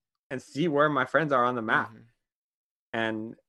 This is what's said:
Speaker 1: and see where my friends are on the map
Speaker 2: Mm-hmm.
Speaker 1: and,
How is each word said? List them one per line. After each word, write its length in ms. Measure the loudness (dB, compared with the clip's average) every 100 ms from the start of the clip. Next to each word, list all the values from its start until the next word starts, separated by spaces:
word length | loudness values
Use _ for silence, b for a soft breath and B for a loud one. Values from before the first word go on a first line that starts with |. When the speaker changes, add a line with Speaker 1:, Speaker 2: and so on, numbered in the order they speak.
| _ _ -14
Speaker 1:
and 140 | -14
see 240 | -8 -4 0
where 220 | 2 2
my 160 | 2
friends 280 | 0 0 2
are 120 | 2
on 100 | 2
the 80 | 0
map 280 | 0 0 -2
Speaker 2:
Mm-hmm. 1080 | -10 -20 _ _ _ _ _ _ _ _ -4
Speaker 1:
and, 360 | -4 -4 -10 -14